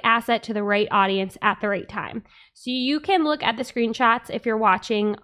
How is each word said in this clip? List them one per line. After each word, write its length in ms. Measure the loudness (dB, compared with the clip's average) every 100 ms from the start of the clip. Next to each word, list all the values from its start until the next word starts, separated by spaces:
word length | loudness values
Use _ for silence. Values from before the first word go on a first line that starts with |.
| 2
asset 360 | 2 2 -2
to 100 | -2
the 100 | -2
right 240 | 0 2 2
audience 480 | 2 2 2 -2 -2
at 180 | -4 -2
the 80 | -4
right 200 | -4 -6
time. 360 | -10 -8 -10 -14 _ _
So 180 | _ -6
you 300 | -2 0 -2
can 240 | 0 2 2
look 180 | 0
at 140 | -2 -2
the 60 |
screenshots 680 | -4 -2 -2 2 2 2 -2
if 160 | -6 -2
you're 120 | 2
watching 600 | 2 2 0 0 0 0